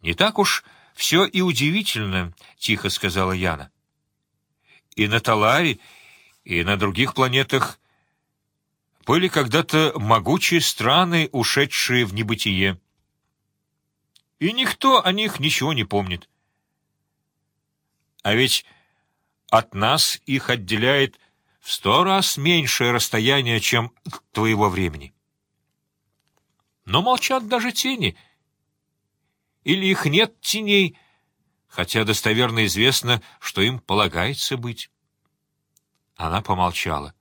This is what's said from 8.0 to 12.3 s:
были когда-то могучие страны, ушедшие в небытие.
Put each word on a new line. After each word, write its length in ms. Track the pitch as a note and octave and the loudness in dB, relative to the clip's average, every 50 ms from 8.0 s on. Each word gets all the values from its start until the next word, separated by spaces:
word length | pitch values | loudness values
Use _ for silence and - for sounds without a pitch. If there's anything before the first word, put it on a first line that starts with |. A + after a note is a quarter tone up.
| _ _ _ _ _ _ _ _ _ _ _ _ _ _ _ _ _ _ _ _ _ | _ _ _ _ _ _ _ _ _ _ _ _ _ _ _ _ _ _ _ _ _
были 240 | - B2+ E3+ F3+ F#3 | 0 0 0 0 0
когда-то 640 | - D#3+ C#3 A#2+ G#2+ D3+ E3+ - - D#3 D#3+ D3+ - | 0 0 -2 2 0 0 0 2 0 2 2 2 -2
могучие 640 | D3+ G2+ G#2+ A2+ A2+ F#2+ - D3 F3+ - - E3+ E3+ | -4 0 2 2 2 4 2 0 0 2 2 2 2
страны, 680 | - - - - A2 A#2 C3+ E3 F#3 F3 E3+ E3+ D#3 D3+ | 0 0 -2 -2 0 2 2 2 2 2 2 0 0 0
ушедшие 760 | - C3+ A2+ - - C#3 C#3+ C#3+ - - - - B2 B2 A#2+ | -2 -2 -2 0 2 0 0 0 0 -4 -2 0 2 0 0
в 80 | G2+ F#2 | 0 -2
небытие. 640 | G#2 A2+ G#2+ | -4 -2 -2